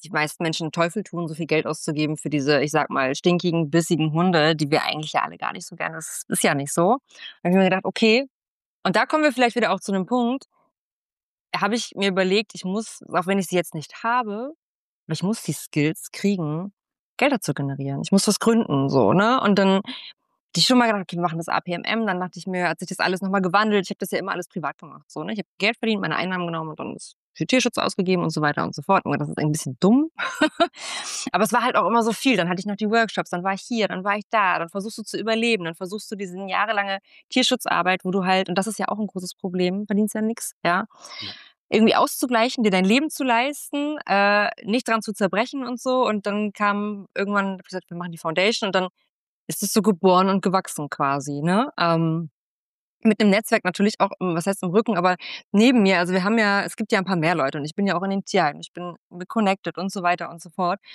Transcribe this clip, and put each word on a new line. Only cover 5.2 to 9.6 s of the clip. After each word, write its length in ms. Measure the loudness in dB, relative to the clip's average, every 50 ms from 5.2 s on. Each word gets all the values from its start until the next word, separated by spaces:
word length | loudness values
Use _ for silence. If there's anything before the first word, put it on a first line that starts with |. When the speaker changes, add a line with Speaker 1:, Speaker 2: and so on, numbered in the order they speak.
| -2
Speaker 1:
alle 140 | -4 -6
gar 160 | -8 -8 -8 -6
nicht 140 | -8 -12
so 100 | -14 -10
gerne, 200 | -8 -6 -6 -6
das 280 | -8 -10 -12 -12 -12 -8 -6
ist 140 | -2 0 2
ja 120 | 2 2
nicht 180 | 0 -2 -2 0
so. 260 | 2 4 4 2 2 -2 _ -20 -20 -20 -20 -12 _ 0
Da 60 | 2
hab 20 |
ich 60 | 4
mir 80 | 6 6
gedacht, 200 | 6 4 2 0
„Okay“, 420 | -4 -2 2 4 4 4 4 2 -2 _ _ _ _ _ _ _ _ _ _ -2
und 120 | 0 2
da 100 | 2 2
kommen 180 | 2 2 2 2
wir 80 | 2 4
vielleicht 240 | 4 2 2 2
wieder 160 | 2